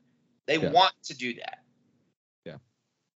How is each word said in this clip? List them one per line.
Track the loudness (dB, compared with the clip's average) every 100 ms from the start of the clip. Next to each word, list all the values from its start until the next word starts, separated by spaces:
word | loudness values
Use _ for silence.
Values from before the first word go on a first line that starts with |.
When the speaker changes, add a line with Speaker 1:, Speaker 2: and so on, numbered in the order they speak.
| _ _ _ _ -2
Speaker 1:
They | 0
Speaker 2:
Yeah. | 4
Speaker 1:
want | 4 4 2 -12
to | -8
do | -8
that. | -8 -12 -14 _ _ _ _ _ _ _ _ -18
Speaker 2:
Yeah. | -18 -20 _ _ _ _